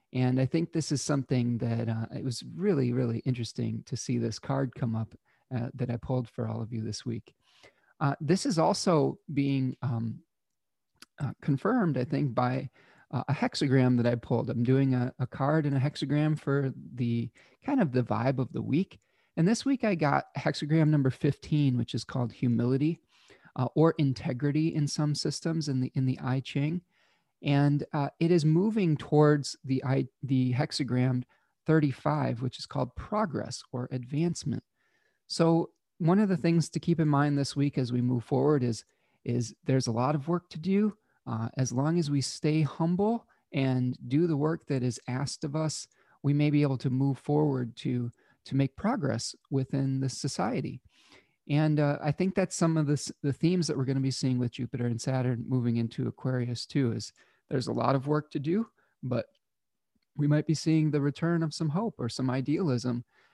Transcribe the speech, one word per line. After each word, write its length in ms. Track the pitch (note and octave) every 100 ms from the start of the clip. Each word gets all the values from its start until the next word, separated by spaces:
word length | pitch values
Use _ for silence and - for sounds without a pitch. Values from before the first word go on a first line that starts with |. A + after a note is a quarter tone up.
| _
And 260 | B2+ B2+ B2+
I 60 | C3
think 260 | E3 E3
this 180 | E3 D3
is 120 | C#3+
something 560 | - C#3+ B2+ B2+ A#2+ A#2
that, 320 | A#2 A#2 A2+
uh, 160 | A2+ A2+ -
it 80 |
was 180 | B2+ A#2 B2+ D#3
really, 380 | G3+ D3+ B2
really 240 | B2 B2 A#2 -
interesting 560 | B2 A#2 - A#2 A2+
to 100 | -
see 220 | A#2+ - A#2+
this 220 | A#2 A2
card 360 | - C#3 C3+
come 220 | - A#2+ A2+
up, 180 | A2+ - _ _ -
uh, 140 | B2 B2
that 160 | - A#2+
I 80 | A#2
pulled 320 | - B2+ A#2
for 180 | - A2+
all 140 | A2+
of 100 | A2
you 80 | A#2
this 240 | A2 G#2+
week. 300 | - A2+ - _ _ _ - _ _ -
Uh, 140 | C#3+ -
this 240 | C#3 F#3+ D4
is 120 | E3
also 600 | D#3+ G3+ - D#3+ C3+ - -
being, 420 | C#3 C#3 C#3 C3 C3
um, 380 | A#2+ A#2 A2+ A#2 - _ _ _ _ _ _ _ - -
uh, 100 | C#3 -
confirmed, 580 | - C3+ G3 B3 F3 B2+
I 60 |
think, 300 | B2 C#3 C#3+
by, 340 | A#2 B2 C3 C3+ _ _ _ _
uh, 100 | B2 -
a 60 |
hexagram 600 | D3 B3 - C#3+ C3 B2+ B2
that 80 | A#2+
I 100 | A#2+
pulled. 340 | - A#2+ -
I'm 140 | A#2
doing 300 | A#2+ C3 C#3
a, 200 | B2+ B2 -
a 80 | B2+
card 400 | - C#3 D#3 D3
and 100 | C#3
a 40 |
hexagram 580 | C#3+ - C#3 D3 D#3 D3+
for 340 | - C#3 C3+ - -
the 360 | B2 A#2+ A#2 A#2 - - _
kind 160 | - C#4
of 120 | E3+
the 100 | B2+
vibe 360 | A#2 G#2+ B2 C3
of 140 | B2
the 100 | B2+
week. 360 | A2 C#3 G3 - _ _ _ -
And 100 | E3
this 180 | A3+
week 200 | C4+ C4+
I 100 | A3
got 300 | F3 D3+ C#3 - -
hexagram 520 | D#3 D3+ D3 D#3+ D3+
number 220 | D3+ C3
fifteen, 640 | - D3 - - D3+ C#3 B2
which 180 | A#2+
is 80 | A2+
called 300 | - C3 A#2+
humility, 680 | - B2 A#2 A#2+ C#3 D3+ E3+ _ _ _ - - -
uh, 120 | B2+
or 200 | - D#3+ -
integrity 760 | C#3 C3 - B2 C#3+ D3 D#3+
in 140 | E3 D3
some 260 | - D3+
systems 540 | D3 D3+ - E3 E3 D3
in 120 | C3
the, 120 | B2+
in 120 | - C3
the 120 | B2+
I 200 | C3 C3
Ching. 400 | - C#3+ D3 F3 - _ _ _ _ _
And, 420 | C#3+ C#3+ C#3+ C#3+ -
uh, 160 | D#3 C#3 -
it 120 | E3
is 140 | F3
moving 520 | D3+ D#3+ G#3+ A3 F3+ D3
towards 580 | - D3 D3+ D3 C3+ -
the 220 | C3 C3
I, 240 | C3 C3+ C3 _
the 320 | B2 C3+ B2+
hexagram 680 | B2 D3+ - C3+ B2+ C3 B2+ B2 _ _ _ -
thirty-five, 760 | D#3+ D3 - D3 D3 B2+ A#2
which 180 | B2+ -
is 80 | -
called 300 | C#3 B2 -
progress 680 | - G#3 G#3+ A#2+ - - -
or 180 | B2 B2
advancement. 720 | B2+ A#2+ C#3+ F3 E3 - A2 - _ _ _ _ _ -
So 420 | - E3 E3 D#3+ _ _ -
one 200 | D#3+ F#3+
of 120 | G#3
the 80 | F3
things 320 | E3+ E3+ D3+
to 100 | D#3+
keep 180 | - E3
in 100 | D3+
mind 280 | C#3+ D3 C#3+
this 180 | C3+
week 220 | D3 C#3+ -
as 160 | B2
we 80 | B2
move 240 | B2 B2
forward 400 | - C3 C#3 D3
is, 200 | A#2+ A2 - _ _ _
is 300 | - A#2+ A2+ -
there's 240 | - C3 B2
a 40 |
lot 220 | A2+ B2+
of 120 | D3+ C#3+
work 220 | F3 -
to 80 | E3
do. 380 | E3+ G3 G#3+ - _ _
Uh, 240 | - A2+ A2+ -
as 140 | B2+
long 300 | A#2+ D3 E3+
as 100 | D3
we 100 | C#3+
stay 420 | B2+ - D#3 D#3
humble 640 | D3 - E3 F3+ G#3 A#3 - _ _
and 440 | D#3 C3+ B2+ B2+ B2+ B2
do 180 | C#3 E3+
the 100 | C#3+
work 300 | D3+ E3 -
that 160 | C#3
is 160 | B2 A#2 -
asked 380 | B2 C3+ -
of 100 | D#3
us, 320 | C3+ D#3 - - _ _ _
we 80 | C#3+
may 180 | C#3+ D3
be 120 | D3
able 140 | C#3+ C3
to 140 | C#3
move 260 | B2+ C#3 C3
forward 600 | - D3 D3+ C3 A#2+ A#2
to, 340 | C3+ B2 A#2+ - _ _
to 120 | - C3+
make 180 | C3+
progress 580 | - G3+ B3 C#3 A2+ - - -
within 520 | C3+ C3 C#3 C3+ C3+
the 80 | C3
society. 720 | - C#3 - G3 A3 - B2+ _ _ _ - _ _ -
And, 300 | D3 D#3 D3+
uh, 200 | D3 C#3+
I 80 | D3+
think 240 | C#3+ F#3+
that's 220 | F#3+ F#3 -
some 200 | E3 D#3+
of 120 | D3
the 60 |
s-, 180 | D3 - -
the 100 | D3
themes 360 | - D#3+ F3+ D#3
that 80 | C3
we're 80 |
gonna 160 | B2+ C3+
be 100 | C3+
seeing 300 | B2+ C3+ B2+
with 100 | A#2+
Jupiter 360 | - A#2+ - A#2+
and 140 | A2+
Saturn 440 | - C3 B2+ A#2 -
moving 300 | C3 A#2+ A#2
into 320 | A2+ - B2
Aquarius 580 | - C3 B2+ B2 A#2+ -
too, 240 | C#3+ B2+
is 220 | A2+ - - _ _ -
there's 200 | C3 A#2
a 40 |
lot 220 | A#2 A#2+
of 140 | C3+ C#3
work 200 | D3+ D3
to 80 | D3+
do, 260 | C#3 G3 A3+ _ _ _
but 220 | B2+ A#2+ - _ _ _ _ _ _ _ _ -
we 100 | D3
might 220 | D3 D3+
be 60 |
seeing 360 | D3+ - D#3+ D#3
the 100 | D3
return 440 | C#3+ - E3 E3+
of 100 | D#3+
some 140 | - E3
hope 320 | D#3 A3+ -
or 80 | A#2
some 220 | - C3
idealism 760 | B2+ C3 D#3+ F3+ B2 A#2+ A#2+ - _ _